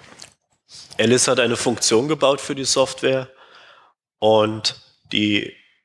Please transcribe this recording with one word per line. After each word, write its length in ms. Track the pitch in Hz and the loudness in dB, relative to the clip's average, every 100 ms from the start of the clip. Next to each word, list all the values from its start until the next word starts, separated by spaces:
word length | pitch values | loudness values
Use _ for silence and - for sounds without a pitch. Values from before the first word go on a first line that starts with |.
| - - - _ _ _ _ - - - | -20 -20 -20 _ _ _ _ -20 -18 -4
Alice 300 | 113 123 143 | 2 2 2
hat 120 | 127 | 2
eine 180 | 117 117 | 0 0
Funktion 500 | 131 110 - 113 143 | -2 -2 2 2 2
gebaut 320 | 147 135 139 | 0 0 0
für 160 | - 139 | -4 -8
die 100 | 131 | -4
Software 640 | 135 131 - 131 131 127 _ - - - - _ _ _ - | 0 0 0 -2 -2 -6 _ -20 -20 -20 -20 _ _ _ -2
und 600 | 107 110 107 110 - - _ _ - | 4 4 2 -2 -6 -8 _ _ -8
die 440 | 104 104 101 - - _ _ | -2 0 0 -4 -12 _ _